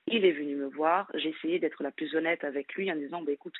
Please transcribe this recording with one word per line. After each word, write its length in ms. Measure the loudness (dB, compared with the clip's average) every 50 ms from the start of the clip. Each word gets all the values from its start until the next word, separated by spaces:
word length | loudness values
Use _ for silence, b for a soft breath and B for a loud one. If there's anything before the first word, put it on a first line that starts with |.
| -4
Il 180 | 0 2 6 6
est 80 | 6
venu 220 | 4 4 -2 -2 -2
me 120 | -2 -4 -4
voir. 420 | -2 2 4 4 4 4 2 0 -4
J'ai 160 | -2 -2 -2
essayé 280 | -4 -2 -2 0 0 2
d'être 240 | 0 0 -2 -2
la 80 | -6 -6
plus 240 | -4 -4 -6 0 0
honnête 300 | 0 2 2 0 0 -2
avec 280 | -4 -4 -4 -6 -4 -4
lui 180 | -2 -2 -2
en 40 | -2
disant, « 240 | -2 -4 -6 -6 -4 -2
Bah, 80 | -2
écoute, 240 | -2 -4 -4 -12 -12